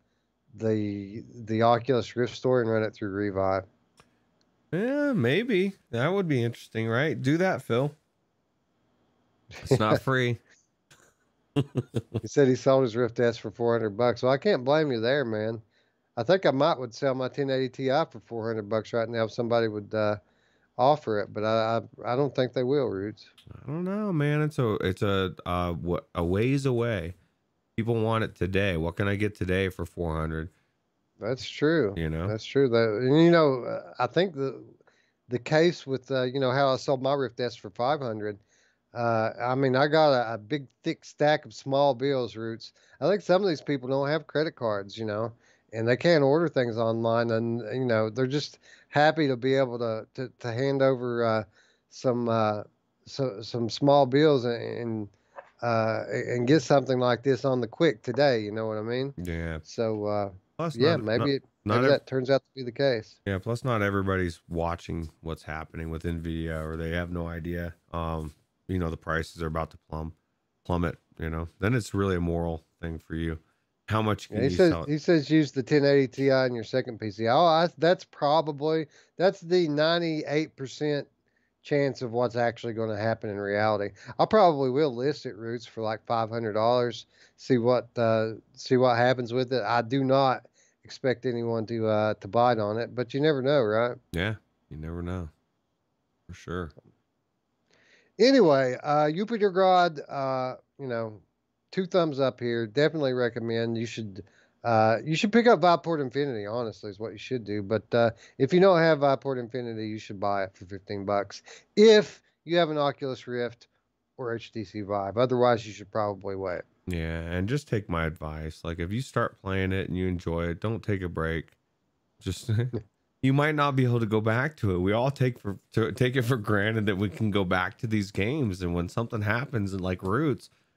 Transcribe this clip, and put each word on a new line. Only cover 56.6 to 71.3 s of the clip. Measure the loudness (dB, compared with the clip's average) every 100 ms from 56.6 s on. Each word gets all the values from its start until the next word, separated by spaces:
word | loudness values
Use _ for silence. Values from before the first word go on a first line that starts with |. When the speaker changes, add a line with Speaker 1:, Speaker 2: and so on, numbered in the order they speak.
Speaker 1:
something | 4 2 2 2
like | 2 2
this | 2 0 0
on | -2
the | -2
quick | 0 0 0
today, | -4 2 2 2
you | -2
know | -4 -4
what | -4
I |
mean? | -4 -4 -6 -6
Speaker 2:
Yeah. | -6 -6 -6 -8
Speaker 1:
So, | -8 -4 -2 -2 -2
uh, | -2 -4 -8 _ -8
Speaker 2:
Plus, | -6 2
Speaker 1:
yeah, | 2 2
Speaker 2:
not, |
Speaker 1:
maybe | 0 0
Speaker 2:
not, | 0
Speaker 1:
it, | -2 -6 _ 0
Speaker 2:
not | 2
Speaker 1:
maybe | 4
Speaker 2:
ev-, |
Speaker 1:
that | 2 2
turns | -4 0
out | 0
to | 0 -12
be |
the | -10
case. | -2 0 0 -4 _ -6
Speaker 2:
yeah, | -4
plus | -4 -4
not | -2 0
everybody's | 2 2 2 0 0 -4 -8
watching | -4 -4 -4 -8 -8 -8 -12
what's | -10 -10
happening | -10 -10 -10 -10 -8
with | -6
Nvidia, | -6 -6 -4 -6 -4 -6 -6
or | -6
they | -4
have | -4 -4
no | -6 -8
idea, | -8 -8 -8 -8 -12 _
um, | -8 -4 -6 -8 -14 _ _ -6
you | -4
know, | -2
the | -6
prices | -4 -4 -4 -6
are | -6
about | -4 -6
to | -10 _
plumb-, | -10 -10 -12 _ _ _ _ -4
plummet, | -2 -2 -4 _ -10
you |
know? | -6